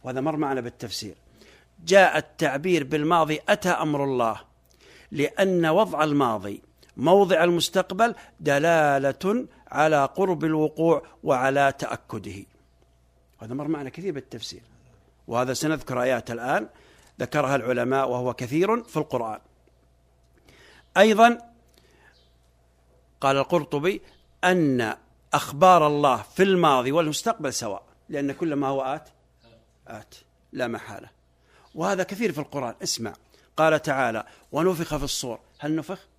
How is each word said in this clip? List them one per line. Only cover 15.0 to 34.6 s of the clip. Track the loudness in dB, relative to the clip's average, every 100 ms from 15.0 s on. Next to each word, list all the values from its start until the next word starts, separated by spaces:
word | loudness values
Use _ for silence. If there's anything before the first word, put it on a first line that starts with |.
| _ _ -6
وهذا | -2 -2
سنذكر | -2 -2 -2 -4 -2
آيات | 0 0 -4
الآن | -8 -4 -4 -4 _ _ _ _ -10
ذكرها | -6 -2 0 0
العلماء، | 0 -2 0 0 0
وهو | -2 -4
كثير | -6 -4 -2 0 0
في | -4 -6
القرآن. | -4 -4 -4 -8 _ _ _ _ _ _ _ _ _ _ _ _ -20 -20 _ 4
أيضًا | 6 8 6 4 -8 _ _ _ _ _ _ _ _ _ _ _ _ _ _ _ _ _
قال | 0 0
القرطبي | 0 -2 -2 -4 -2 -4 -10 _ _ _
أن | 2 2 2 2 -2 -6 _ _ _
أخبار | -4 -4 4 6 8 6
الله | 4 2 2
في | -4 0
الماضي | 2 4 4 4 2
والمستقبل | 0 0 -2 -4 -4 -4
سواء، | -6 -8 -10 _ _ _
لأن | -6 -6
كل | -4 -4 -2
ما | -2
هو | -2
آت، | -4 -6 -10 _ _ _ _ -20 _ _ -20
آت | -20 -20 -20 _ _ _
لا | -8 -6
محالة، | -6 -12 -18 -20 _ _ _ _ _ _ -6
وهذا | -4 -2
كثير | -4 -4 -4
في | -4
القرآن. | -8 -8 -8 -8
اسمع، | -8 -6 -8 -12 _ _ _ 0
قال | 2 2
تعالى: | 0 -2 -2 -2 -8 -18 _
"ونفخ | -2